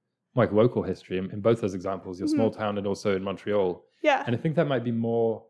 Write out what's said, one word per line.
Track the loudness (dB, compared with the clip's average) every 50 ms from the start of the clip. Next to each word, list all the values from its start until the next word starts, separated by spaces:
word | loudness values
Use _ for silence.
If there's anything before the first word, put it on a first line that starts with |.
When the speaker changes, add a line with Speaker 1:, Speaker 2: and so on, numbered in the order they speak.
| _ _ _ _ _ _ 0
Speaker 1:
like, | 2 2 4
local | 6 6 4 4 4 0
history | -2 -2 -4 -6 -6 -6 -4 -4
in, | -4 -4
in | -4 0
both | 2 2 2 2
those | 0 -2 -4
examples, | -4 -4 -6 -6 -6 -8 -10 -6 -4
your | -2 0
Speaker 2:
Mm-hmm. | 2
Speaker 1:
small | 2 2 2
town | 0 -2 -4 -4 -2 -2
and | -2
also | -4 -4 -2 -2 0 0
in | 0
Montreal. | -2 -4 -6 -6 -4 -2 0 2 2 0 -2 -6 -10 _ _ _
Speaker 2:
Yeah. | 0 2 2 2 0
Speaker 1:
And | -2 -2
I | -2
think | -2 -2 0
that | 0 0
might | 0 0 -2 -2
be | -2
more, | -2 -2 0 0 0 2 2 0 0 -4 -8